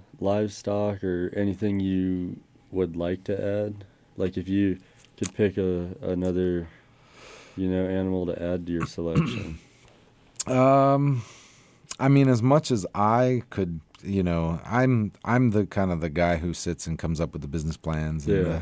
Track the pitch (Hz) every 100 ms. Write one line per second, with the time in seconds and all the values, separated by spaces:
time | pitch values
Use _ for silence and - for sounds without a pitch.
0 | - - 95 101 107 104 - 101 104 98
1 | 95 90 90 - 101 95 107 98 95 95
2 | 92 92 90 82 - - _ 92 90 82
3 | 85 92 95 101 101 101 104 104 98 _
4 | _ - 95 95 90 98 98 92 - -
5 | - - 95 - 107 95 95 90 87 92
6 | 95 90 90 90 90 87 82 - _ _
7 | _ - - - - - 95 92 92 95
8 | 95 92 87 - 87 90 85 85 80 -
9 | 82 82 165 117 90 78 - - - _
10 | _ _ _ - - 127 131 135 139 139
11 | 143 131 - - - - - _ - -
12 | 131 139 135 123 120 147 - 120 87 -
13 | 104 117 127 127 - - 90 82 - -
14 | - 98 90 85 82 82 - 117 127 123
15 | 104 - - 120 127 104 95 - 95 85
16 | 82 76 85 85 85 80 - 85 - 80
17 | - 80 78 80 71 80 78 80 - 78
18 | 78 78 71 101 87 80